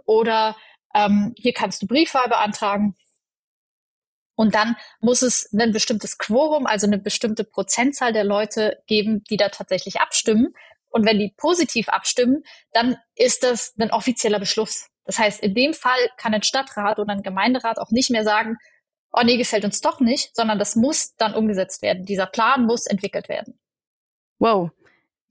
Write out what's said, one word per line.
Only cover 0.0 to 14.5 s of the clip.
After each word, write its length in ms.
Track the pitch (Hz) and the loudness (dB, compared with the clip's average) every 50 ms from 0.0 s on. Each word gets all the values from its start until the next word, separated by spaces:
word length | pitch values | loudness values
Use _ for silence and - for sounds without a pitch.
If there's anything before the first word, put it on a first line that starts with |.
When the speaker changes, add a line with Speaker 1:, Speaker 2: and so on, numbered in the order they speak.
| - | 0
Speaker 1:
oder, 500 | - 220 220 226 226 220 220 220 220 214 - - - _ _ _ _ - | 2 2 2 2 2 2 2 0 0 -2 -8 -14 -20 _ _ _ _ 0
ähm, 400 | 208 208 202 208 208 202 226 - | 2 4 4 4 2 2 0 -4
hier 160 | - - 247 | -4 -2 -2
kannst 300 | 233 - 220 196 - - | -2 -2 -2 -4 -4 -6
du 40 | 208 | -4
Briefwahl 420 | - 233 302 330 311 - 269 247 247 | 0 2 2 2 2 2 0 0 2
beantragen." 680 | 240 - 208 208 208 - 220 202 202 208 208 202 175 _ _ _ _ _ _ _ _ _ _ _ _ _ _ _ _ _ _ _ _ _ _ _ _ _ _ _ _ | 0 0 0 -2 -2 -2 -2 -2 0 0 0 -2 -2 _ _ _ _ _ _ _ _ _ _ _ _ _ _ _ _ _ _ _ _ _ _ _ _ _ _ _ _
Und 200 | - 220 208 214 | 0 2 2 4
dann 200 | 214 214 233 233 - - - - _ | 2 2 0 -2 -6 -10 -20 -8 _
muss 200 | - 233 247 - | 0 2 2 2
es 320 | 262 247 - - - - | 2 2 0 0 -2 -2
ein 180 | 208 208 240 226 | -2 0 2 2
bestimmtes 460 | 208 214 - - 233 208 - - - | 2 0 0 -2 -2 -4 -4 -6 -8
Quorum, 500 | - - - 214 254 311 311 302 294 262 | -6 -4 0 2 2 2 2 2 0 0
also 200 | - 214 202 208 | 0 -2 0 2
eine 100 | 208 208 | 2 0
bestimmte 480 | 190 190 208 - - - 214 220 - 202 | 0 -2 -4 -4 -4 -2 -4 -4 -4 -6
Prozentzahl 680 | - _ 202 196 - - 233 240 277 285 - 254 240 220 | -6 _ -4 -2 0 0 2 2 0 0 0 -2 0 0
der 100 | 220 202 | 0 0
Leute 580 | 202 202 208 214 214 - 226 214 208 - - _ | 0 0 0 -2 -2 -2 -2 -2 -2 -2 -4 _
geben, 360 | - 214 214 202 220 220 202 - - | -2 0 0 2 0 -2 -2 -2 -2
die 80 | 220 | -2
da 140 | 196 202 196 | 0 0 0
tatsächlich 500 | - - 196 - 190 180 - 196 - - | -2 -8 -6 -4 -4 -4 -4 -4 -2 -2
abstimmen. 540 | - - - - - 233 214 220 254 - - - - - _ _ _ _ | -2 0 -2 -2 0 2 4 4 2 0 -2 -8 -20 -20 _ _ _ _
Und 160 | - 233 208 | -2 0 2
wenn 140 | 220 220 202 | 2 2 2
die 160 | 214 196 - | 0 -4 -6
positiv 540 | - - 311 359 349 311 - - 240 208 - | -2 0 0 2 2 0 0 -2 -4 -4 -2
abstimmen, 520 | - 190 - - - 247 247 240 269 311 - - - - _ _ | -4 -4 -2 -2 0 0 2 2 2 0 -2 -8 -20 -20 _ _
dann 240 | - 226 233 254 233 - _ _ _ | 0 0 0 0 -2 -4 _ _ _
ist 260 | - 240 247 - - | 0 2 2 2 2
das 320 | - 247 240 - - - - - | 0 0 0 0 -2 -2 -2 -2
ein 120 | 226 208 | -2 -2
offizieller 480 | - 220 - 254 233 - - 220 208 202 | -2 -2 0 -2 -2 0 0 0 0 0
Beschluss. 500 | 196 - | -2 -2